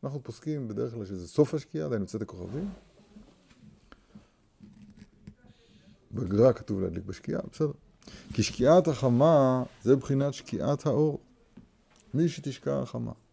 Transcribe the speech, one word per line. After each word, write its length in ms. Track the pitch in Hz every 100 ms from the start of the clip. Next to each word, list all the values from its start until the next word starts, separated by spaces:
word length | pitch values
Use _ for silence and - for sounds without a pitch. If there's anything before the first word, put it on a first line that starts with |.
אנחנו 180 | 135 139
פוסקים 460 | 127 113 - 151 120
בדרך 260 | 104 123
כלל 100 | 117
שזה 240 | 98 98 87
סוף 260 | - 147
השקיעה, 320 | 156 - 156 156
עדיין 160 | 117
יוצאת 200 | 95 117
הכוכבים. 480 | 101 95 90 120 196 185 - _ - - - - _ - - - _ - _ - _ _ _ _ - - - - - _ - - - - _ - - - _
בגר"א 400 | - 87 101 123
כתוב 280 | 117 - 101
להדליק 240 | 92 -
בשקיעה, 360 | 92 95 - - -
בסדר. 200 | - 156 139 _ _ - - -
כי 80 | -
שקיעת 460 | 107 - 123 175 170
החמה 760 | 143 131 120 151 156 135 127 127 -
זה 140 | 110 135
בחינת 380 | - 135 139
שקיעת 520 | 147 - - - 147 156
האור. 340 | 127 156 143 - _ _ - - _ _ _ -
מי 140 | 135 165
שתשקע 500 | 156 143 131 - 139
החמה. 320 | 127 123 113 - _